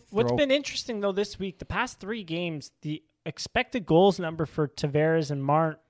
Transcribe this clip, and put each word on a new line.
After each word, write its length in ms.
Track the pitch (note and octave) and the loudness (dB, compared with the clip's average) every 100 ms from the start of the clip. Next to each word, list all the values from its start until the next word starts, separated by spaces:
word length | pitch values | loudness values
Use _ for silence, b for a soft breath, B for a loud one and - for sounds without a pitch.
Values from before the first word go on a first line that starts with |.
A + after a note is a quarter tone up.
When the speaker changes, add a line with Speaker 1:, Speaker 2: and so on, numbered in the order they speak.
| - | -6
Speaker 1:
what's 200 | G3+ A#3+ | 0 2
Speaker 2:
throw 60 | B3 | 2
Speaker 1:
been 140 | C#4 | 4
interesting, 500 | C#4+ C#4 - - A3 | 2 0 -8 -6 -4
though, 120 | G3+ | -2
this 260 | F#3+ G3+ - | 0 -2 -4
week, 220 | F#3+ - | -8 -8
the 40 | - | -6
past 340 | F3+ B3 - | -4 -4 -6
three 240 | G3 A3+ | -10 -8
games, 480 | E3+ E3 F3 D#3 - _ | -6 -6 -4 -6 -10 _
the 240 | D3+ D3+ - _ | -8 -8 -10 _
expected 600 | C#3 - - A#3 B3 B3+ E3+ | -12 -10 -4 -4 -2 -4 4
goals 320 | D#3+ G3 F3+ | 6 6 4
number 280 | E3 D#3+ D3+ | -2 -4 -4
for 200 | - D3 | -2 -4
Tavares 640 | - D3+ D3 D#3 E3 C#3+ | -2 -2 2 2 2 0
and 140 | C#3+ | -2
Mar-, 340 | C#3 D#3 D#3+ D3+ | 2 2 2 -2